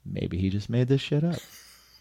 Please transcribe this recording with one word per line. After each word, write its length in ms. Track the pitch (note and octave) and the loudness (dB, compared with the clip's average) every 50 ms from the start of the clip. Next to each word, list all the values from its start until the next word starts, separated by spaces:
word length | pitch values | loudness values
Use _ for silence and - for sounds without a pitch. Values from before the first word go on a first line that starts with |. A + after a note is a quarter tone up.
| - | -12
Maybe 320 | F#2 F#2+ F#2 - - - F#2+ | -10 -6 -4 -4 -2 -2 0
he 120 | F#2+ F#2+ | 0 0
just 180 | F#2 G2+ G2 - | 0 0 -2 0
made 200 | A#2 B2 B2+ B2 | 0 2 4 4
this 120 | C#3 C#3 | 2 2
shit 240 | - - D3 D3 D#3 | 2 0 0 2 2
up." 120 | E3+ E3 - | 0 -2 -4
<laughs> 60 | - - - - - - - - - - - _ | -8 -14 -20 -20 -20 -20 -20 -20 -20 -20 -20 _